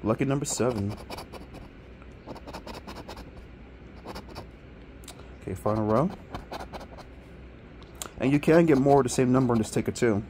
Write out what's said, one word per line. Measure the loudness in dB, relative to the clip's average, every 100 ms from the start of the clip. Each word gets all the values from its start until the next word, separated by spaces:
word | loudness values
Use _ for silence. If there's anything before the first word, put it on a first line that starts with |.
Lucky | 0 0
number | 2 0 0
seven. | 0 0 2 -2 -4 -12 -12 -12 -14 -16 -16 -16 -18 -20 -18 -18 -18 -16 -14 -14 -14 -12 -14 -12 -14 -14 -14 -14 -16 -16 -18 -18 -18 -16 -16 -12 -12 -12 -14 -14 -16 -18 -18 -18 -16 -16 -16 -16 -12
Okay, | -8
final | -4 0 2 4
row. | 4 4 -2 -12 -12 -10 -12 -10 -12 -14 -16 -16 -18 -18 -18 -18 -18 -18 -18 -18 -12 -12 -2
And | 2
you | 4
can | 8 8 8
get | 6
more | 8 8
of |
the | 6
same | 4 4
number | 6 6
on | 4
this | 2
ticket, | 0 -2 2
too. | 2 2 -2